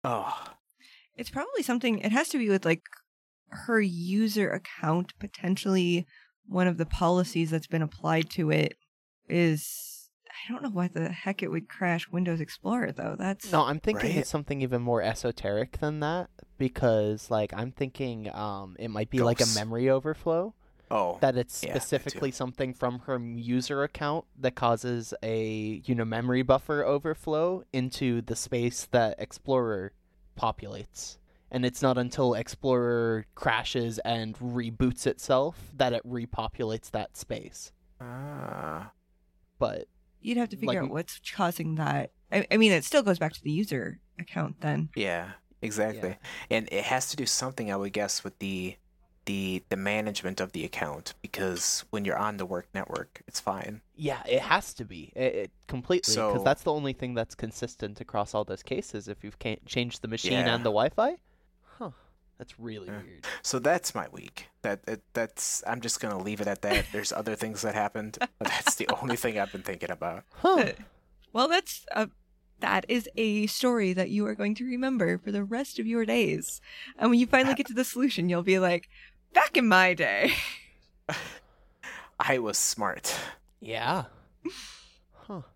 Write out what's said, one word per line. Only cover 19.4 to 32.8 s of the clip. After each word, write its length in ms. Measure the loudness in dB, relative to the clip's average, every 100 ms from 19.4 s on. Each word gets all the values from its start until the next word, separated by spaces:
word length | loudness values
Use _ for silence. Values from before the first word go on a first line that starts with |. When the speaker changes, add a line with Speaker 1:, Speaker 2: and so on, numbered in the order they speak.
Speaker 1:
Ghosts. 160 | 4 2
Speaker 3:
memory 340 | -2 2 4
overflow. 640 | 4 2 -4 0 0 -2 -8 _ _ _
Speaker 1:
Oh, 280 | 0 0 4
Speaker 3:
That 160 | 2 4
it's 260 | -2 -6
Speaker 1:
yeah, 60 | -4
that 60 | -4
too. 0 |
Speaker 3:
specifically 500 | 0 -2 -2 -4 -4
something 420 | -2 -6 -2 -4
from 280 | 0 -2 -2
her 180 | -4 -4
user 640 | -4 -6 0 0 2 -2
account 420 | -2 -2 -2 -2 -6 -2
that 160 | -2
causes 580 | 2 4 4 2 -2 -4 -6
a, 600 | -2 0 0 -2 -2 -4
you 100 | 0 0
know, 80 | 2
memory 360 | 0 2 2
buffer 400 | 4 4 4 0
overflow 800 | 2 2 0 -4 0 2 2 0 -4
into 500 | -4 -2 0 2 2
the 140 | 0 -6
space 500 | -2 0 0 -2 0
that 240 | 2 2 0
Explorer 720 | -8 -8 0 2 2 -2 -4 _ _ _ -18 -2
populates. 800 | -2 -2 -10 -12 -14 -14 -14 -16 _ _ _
And 140 | 0 0
it's 160 | 2
not 160 | 2 4
until 340 | 0 2 2
Explorer 920 | 2 -4 -2 2 4